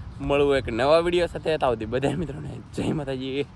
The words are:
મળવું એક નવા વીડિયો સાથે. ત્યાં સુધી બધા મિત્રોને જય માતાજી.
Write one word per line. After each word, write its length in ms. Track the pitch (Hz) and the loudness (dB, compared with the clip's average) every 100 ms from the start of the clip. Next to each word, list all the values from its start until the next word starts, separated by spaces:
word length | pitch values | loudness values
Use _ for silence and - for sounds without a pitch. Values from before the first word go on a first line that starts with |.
| - - | -10 -8
મળવું 360 | 139 143 143 135 | 0 4 4 4
એક 120 | 120 | 0
નવા 300 | 113 135 165 | 0 4 4
વીડિયો 280 | 175 175 170 | 4 2 0
સાથે. 300 | 160 - 156 | -2 -2 2
ત્યાં 160 | 139 | 2
સુધી 120 | 113 | 2
બધા 320 | 110 123 135 139 | 0 0 0 -2
મિત્રોને 440 | 147 143 143 117 107 | -6 -8 -10 -12 -12
જય 180 | - - | -6 -2
માતાજી. 540 | 156 135 131 131 135 143 | -2 -4 -6 -4 -4 -4